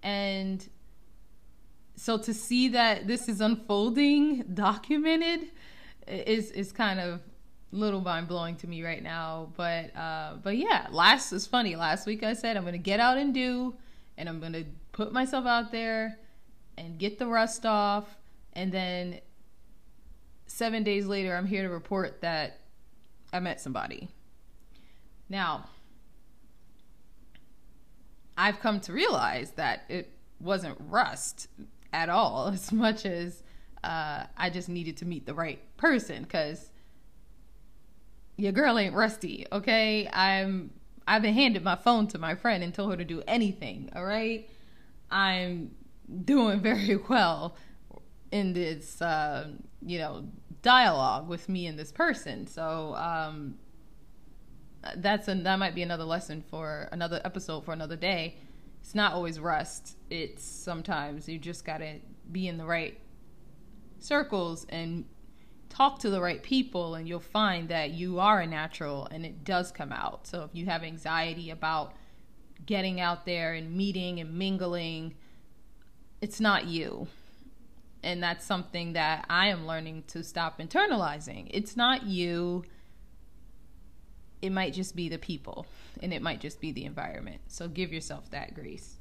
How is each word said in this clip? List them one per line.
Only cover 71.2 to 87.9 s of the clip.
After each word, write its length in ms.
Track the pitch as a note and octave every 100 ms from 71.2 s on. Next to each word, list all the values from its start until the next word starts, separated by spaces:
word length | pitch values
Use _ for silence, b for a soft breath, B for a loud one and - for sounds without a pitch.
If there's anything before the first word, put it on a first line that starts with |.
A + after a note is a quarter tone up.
| E3 E3 E3+
about 420 | D#3+ D#3 D#3+ D3+ b b b b - - -
getting 360 | D3+ G3+ F#3+ F3+
out 260 | F3 F3 -
there 280 | F3 E3
and 220 | E3 D#3+ F3
meeting 440 | G3 F#3 F3+ F3
and 140 | D#3+
mingling, 800 | E3 F#3+ F#3+ F#3 F3 E3 D#3+ D#3+ - b b b - - - - - - -
it's 200 | G#3+ -
not 260 | G#3+ G3 F3
you. 420 | E3 D#3 - E3 B B B B - - - - -
And 200 | - F3
that's 220 | F3 F3
something 480 | - F#3+ F3+ F3 E3+
that 320 | E3 D#3 D#3 -
I 200 | E3+ G3
am 180 | F3+ D#3+
learning 380 | D#3+ D#3+ D#3+ D#3
to 140 | E3
stop 360 | D#3+ F3 E3 -
internalizing. 920 | E3 D#4+ G#4 B3+ E3+ D3+ D#3 G#2 -
It's 260 | - G#3+ A#3+
not 300 | A#3+ C4 A3+
you. 580 | F#3 F3 E3+ F3 F3+ F3 b b b b - - - - - - - - - - - - -
It 100 | F#3+
might 220 | F#3+ F#3
just 220 | C3+ F#3
be 140 | F3 E3+
the 100 | D#3+
people, 480 | - E3+ - - E3 B B B
and 120 | F#3
it 100 | E3+
might 180 | D3+ -
just 200 | C#3+ -
be 100 | D#3
the 140 | C3+
environment. 560 | - - D#2+ D2+ - - -
So 180 | - E3+
give 240 | D#3 F3+